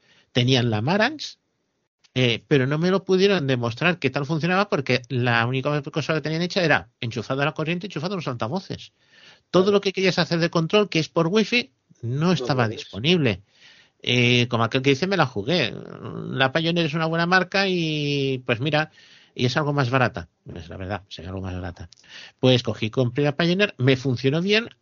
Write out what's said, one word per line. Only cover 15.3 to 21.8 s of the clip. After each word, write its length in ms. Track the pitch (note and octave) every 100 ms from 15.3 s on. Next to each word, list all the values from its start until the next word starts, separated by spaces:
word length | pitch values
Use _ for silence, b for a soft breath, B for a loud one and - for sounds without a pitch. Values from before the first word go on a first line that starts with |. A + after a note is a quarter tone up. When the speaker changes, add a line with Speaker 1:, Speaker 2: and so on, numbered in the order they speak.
| - G2+ F3 A#2+ - - G1+ A2 A2 A2
Speaker 1:
La 220 | B2+ C3
Pioneer 360 | E3 E3 E3+ E3
es 60 |
una 120 | D#3+ D#3+
buena 200 | E3 E3+
marca 400 | F#3 F3+ G3 G3
y, 760 | F#3 D#3+ D3+ D3 C#3+ C3+ C3 B2+
pues 140 | A2+
mira, 320 | C#3+ D3+ D#3 b b b b -
y 100 | B2
es 100 | D#3
algo 160 | D3
más 160 | C#3+ B2+
barata. 360 | C3 A#2+ - E2+ _ - F2+
Es 140 | E2
la 80 | F#2
verdad, 260 | F#2 G2 F#2+
sería 220 | - F2
algo 120 | F#2+
más 120 | F#2 F#2
barata. 340 | F2+ F2+